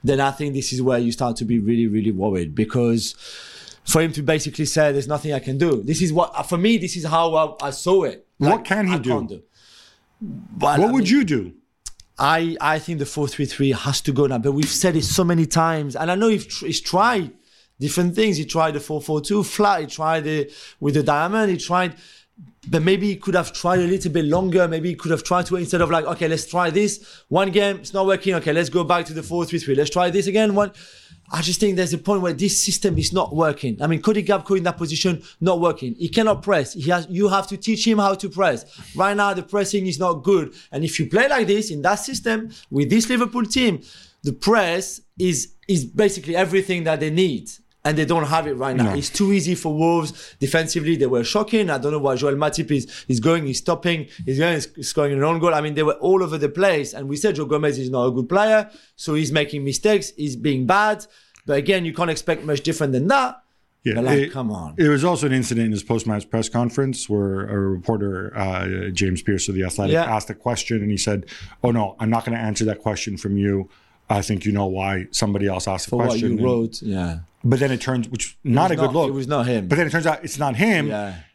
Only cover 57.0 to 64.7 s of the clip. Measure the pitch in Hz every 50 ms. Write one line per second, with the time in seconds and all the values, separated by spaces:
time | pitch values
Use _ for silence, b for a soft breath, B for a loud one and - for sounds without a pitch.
57 | 139 135 143 143 - 214 170 139 156 - 151 147 151 147 135 127 131 127 131 127
58 | 123 127 120 131 127 - 175 196 208 220 220 214 208 214 B B B B B -
59 | - - 151 151 156 147 151 156 147 143 147 147 139 139 135 - - 214 214 196
60 | - - - - 147 147 123 117 - 156 139 131 127 113 185 202 208 214 214 208
61 | - b b b b b b b _ - 143 147 143 165 190 185 170 165 - -
62 | 175 170 156 - - - 165 156 - 151 147 135 - 165 160 - 156 139 131 127
63 | 139 190 269 277 254 254 - - _ _ _ _ _ _ _ _ _ 120 107 117
64 | 120 131 143 143 139 - - 135 127 110 104 92 82 76